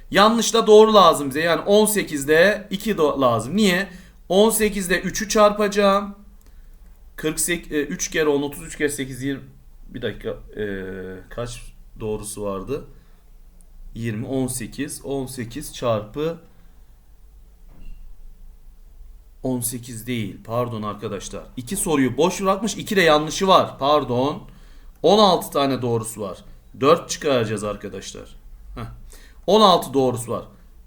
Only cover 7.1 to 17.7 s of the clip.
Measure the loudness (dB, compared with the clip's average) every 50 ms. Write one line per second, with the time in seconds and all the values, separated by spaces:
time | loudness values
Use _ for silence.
7.1 | -14 -6 -6 -6 -4 -4 -4 -4 -4 -6 -6 -4 -4 -4 -4 -4 -6 -8 -8 -4
8.1 | -2 0 0 2 0 0 -2 -6 -8 -12 -14 -14 -6 -4 -4 -4 -4 -6 -8 -10
9.1 | -10 -8 -6 -6 -6 -8 -10 -18 -20 -20 -20 -20 -20 -20 -20 -16 -12 -8 -8 -8
10.1 | -8 -8 -10 -10 -10 -10 -14 -14 -10 -10 -8 -8 -8 -8 -10 -10 -12 -12 -12 -14
11.1 | -14 -16 -18 -14 -10 -10 -10 -10 -12 -14 -16 -18 -20 -20 -20 -20 -14 -10 -8 -6
12.1 | -6 -6 -8 -12 -10 -8 -8 -6 -6 -8 -8 -8 -8 -10 -10 -14 -20 -20 -20 -20
13.1 | -20 -20 _ -20 -20 -20 -20 -20 -20 -20 -20 -20 -20 -20 -18 -16 -12 -8 -6 -6
14.1 | -6 -6 -6 -4 -4 -2 -2 -4 -4 -8 -10 -10 -8 -8 -8 -8 -10 -12 -8 -8
15.1 | -6 -6 -6 -8 -10 -10 -10 -10 -10 -12 -12 -12 -10 -4 -2 0 0 -2 -4 -8
16.1 | -8 -6 -4 -4 -6 -8 -14 -20 -20 -20 -20 -20 -20 -20 -20 -20 -20 -20 _ -20
17.1 | -20 -20 -20 -20 -20 -20 -20 -20 -20 -20 -20 -20